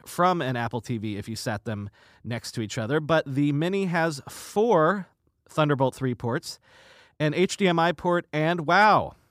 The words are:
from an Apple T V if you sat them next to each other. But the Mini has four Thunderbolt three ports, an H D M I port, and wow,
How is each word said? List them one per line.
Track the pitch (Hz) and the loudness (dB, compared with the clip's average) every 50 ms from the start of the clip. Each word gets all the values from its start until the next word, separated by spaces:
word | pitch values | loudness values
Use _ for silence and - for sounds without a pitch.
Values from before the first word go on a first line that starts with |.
| - | -16
from | - - - 175 185 180 170 135 | -10 -2 2 2 2 2 2 -2
an | 131 123 | -2 -2
Apple | 120 117 110 - 117 | -2 -4 -4 -4 -6
T | - - 120 | -6 -4 -6
V | 110 104 110 101 | -4 -4 -6 -6
if | 101 101 | -6 -8
you | 113 110 | -8 -10
sat | - - 127 107 101 - | -8 -6 -6 -6 -6 -6
them | 120 107 101 101 101 _ _ _ _ _ _ - | -6 -6 -6 -8 -10 _ _ _ _ _ _ -10
next | 113 123 110 - - | -8 -8 -8 -8 -8
to | - 123 | -6 -6
each | 110 101 - | -6 -6 -6
other. | 127 113 107 143 160 | -6 -4 -2 -2 -2
But | 156 139 165 156 - | 0 2 0 0 0
the | 139 131 139 147 147 | 0 -2 0 0 2
Mini | 143 143 165 180 196 196 196 | 0 0 0 0 -2 -2 -2
has | 175 175 170 165 165 151 135 - - | -2 0 0 0 0 -2 -6 -12 -16
four | - - - - - 208 220 247 208 160 156 165 196 202 175 _ _ _ _ _ _ _ _ _ | -16 -16 -14 -6 -2 0 2 4 4 4 4 4 2 0 -4 _ _ _ _ _ _ _ _ _
Thunderbolt | - 156 151 147 143 127 135 131 - | 0 0 2 2 2 2 2 0 0
three | - 135 127 120 | -2 -4 -4 -4
ports, | - - 117 120 160 - - - _ _ _ _ - - - - - - _ _ - | -4 -4 -4 -4 -4 -6 -10 -18 _ _ _ _ -20 -20 -20 -20 -20 -20 _ _ -2
an | 151 151 147 | -2 0 2
H | 165 185 196 - | 2 0 0 0
D | - 202 | 0 0
M | 180 170 170 | 2 4 4
I | 165 175 165 | 2 2 0
port, | - - 175 175 175 - - | 0 0 0 0 0 -2 -4
and | - 151 156 165 175 170 151 | -2 -2 0 0 0 -2 0
wow, | 147 175 196 214 214 190 135 90 - - _ _ _ | 2 4 6 6 6 6 4 2 -2 -8 _ _ _